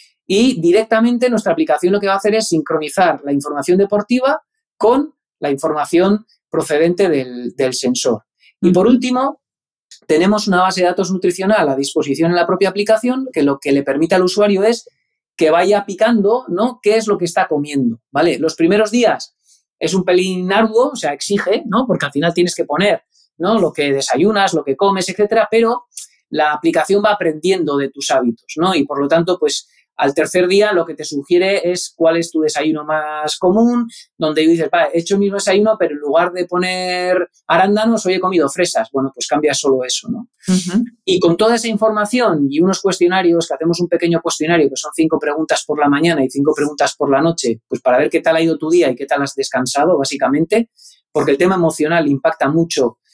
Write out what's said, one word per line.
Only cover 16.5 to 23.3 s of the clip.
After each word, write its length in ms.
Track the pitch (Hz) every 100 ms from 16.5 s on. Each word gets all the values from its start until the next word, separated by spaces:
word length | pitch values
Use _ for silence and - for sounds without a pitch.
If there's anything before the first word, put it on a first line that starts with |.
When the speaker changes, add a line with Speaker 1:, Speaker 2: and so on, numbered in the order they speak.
| 175 240 247
Speaker 1:
qué 140 | 208 220
es 100 | 208
lo 100 | 202
que 80 |
está 240 | 170 180 -
comiendo, 520 | 147 147 143 123 113 _
¿vale? 280 | 139 170 123
Los 160 | 160
primeros 360 | - 165 202 214
días 460 | 233 220 147 - _ _ _ _ _
es 160 | 160
un 100 | 185
pelín 480 | 185 180 185 185 180
arduo, 380 | 196 226 220 269
o 60 | 262
sea, 160 | 156
exige, 520 | 143 - 202 180 220 311
¿no? 200 | 208 254
Porque 200 | 180 143
al 60 |
final 220 | 143 165
tienes 200 | 165 175
que 100 | -
poner, 380 | 165 147 208 - - _ _